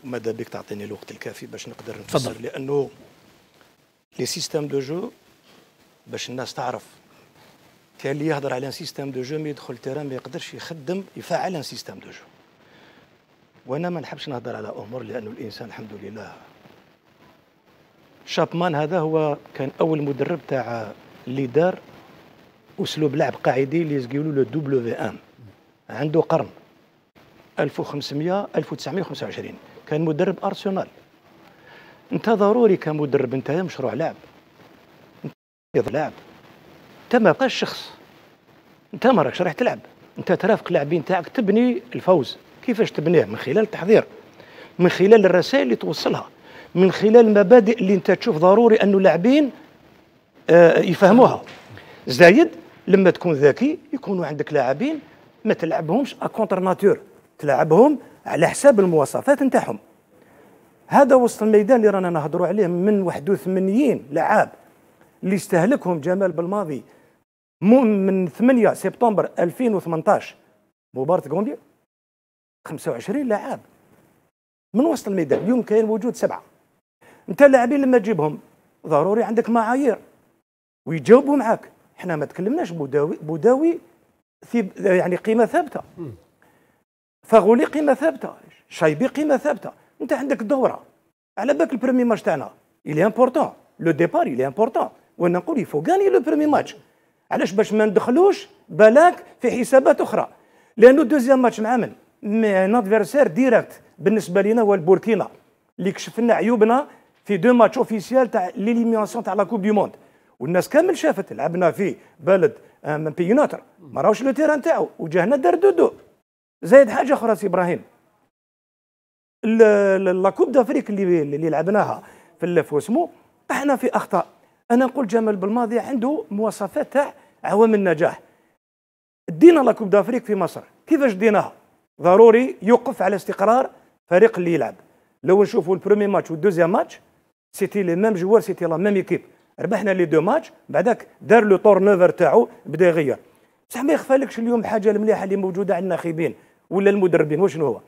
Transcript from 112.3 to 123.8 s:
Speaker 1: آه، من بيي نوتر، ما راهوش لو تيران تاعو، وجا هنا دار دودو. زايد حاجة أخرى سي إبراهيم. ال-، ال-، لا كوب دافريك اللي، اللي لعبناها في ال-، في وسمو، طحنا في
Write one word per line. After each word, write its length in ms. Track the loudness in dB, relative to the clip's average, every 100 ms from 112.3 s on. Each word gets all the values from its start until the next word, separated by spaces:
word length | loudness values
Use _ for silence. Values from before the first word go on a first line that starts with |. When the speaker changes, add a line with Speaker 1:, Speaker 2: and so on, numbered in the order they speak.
| 2 2 -2 _ _
Speaker 1:
آه، 120 | -8 -6
من 140 | -6
بيي 220 | -4 0
نوتر، 300 | 2 0 -4 _ _
ما 200 | -12 -2
راهوش 220 | 0 0
لو 80 | -2
تيران 320 | 0 0 0
تاعو، 260 | -2 -2 -4 -8
وجا 260 | -4 0
هنا 120 | 0 2
دار 180 | 0
دودو. 380 | 4 2 4 0 -2 _ _ _ _ _ _
زايد 280 | 6 6 6
حاجة 240 | 2 -2
أخرى 220 | 0 0 -2
سي 100 | -2
إبراهيم. 360 | -2 -2 -4 -10 _ _ _ _ _ _ _ _ _ _ _ _ _ _ _
ال-، 180 | -2 4 6 6 2 2 0
ال-، 140 | 0
لا 80 | -2
كوب 220 | 0 0
دافريك 380 | 2 0 -2 -4
اللي، 320 | -4 0 0
اللي 280 | -2 -4 -4
لعبناها 520 | -2 0 -2 -2 -6 -12 -20 _ _
في 60 | -2
ال-، 180 | -2
في 100 | 0
وسمو، 360 | -6 -2 -4 -4 _ _ _ _
طحنا 280 | -4 -2
في 120 | -2